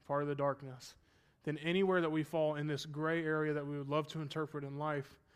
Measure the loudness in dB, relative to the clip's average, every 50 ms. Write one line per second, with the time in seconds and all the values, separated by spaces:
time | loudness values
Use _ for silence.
0 | -4 -2 0 0 2 0 0 2 2 0 0 0 -4 -12 -12 -14 -16 -18 -20 -20
1 | _ _ _ _ _ _ _ _ -4 -4 -4 -2 0 2 4 4 4 6 4 4
2 | 4 4 2 0 0 0 2 2 2 2 2 0 0 0 -2 -2 -4 -6 -4 -2
3 | 0 0 2 2 2 2 2 2 2 2 0 0 -2 -4 -4 -4 -2 0 0 0
4 | 0 -2 -4 -6 -6 -4 -4 -4 -4 -4 -4 -6 -6 -6 -6 -4 -2 -2 -2 -2
5 | -4 -6 -12 -20 _ _ _